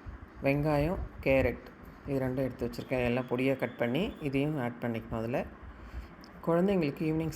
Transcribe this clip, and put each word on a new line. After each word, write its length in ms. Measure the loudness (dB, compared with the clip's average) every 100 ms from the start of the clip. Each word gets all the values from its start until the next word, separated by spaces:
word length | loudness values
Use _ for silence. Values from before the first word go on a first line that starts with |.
| -14 -14 -16 -4
வெங்காயம், 560 | 0 2 2 2 2 0 -4 -2
கேரட் 440 | 4 4 4 0 -8 -18 -18 -14 -2
இது 140 | 0
ரெண்டும் 160 | 0 0
எடுத்து 320 | -2 0 -4
வச்சுருக்கேன். 360 | -4 -2 2
எல்லாம் 200 | 2 2
பொடியா 320 | 0 2 2 2
கட் 200 | 0 0
பண்ணி 360 | 0 2 0 -2
இதையும் 400 | -2 2 2 0
ஆட் 120 | -2 -2
பண்ணிக்கணும் 380 | -2 -2 -2 -4
அதுல. 260 | 0 -2 -4 -10 -16 -16 -12 -12 -12 -14 -18 -6 2
குழந்தைங்களுக்கு 540 | 4 6 4 2 0
ஈவினிங் 320 | 0 2 0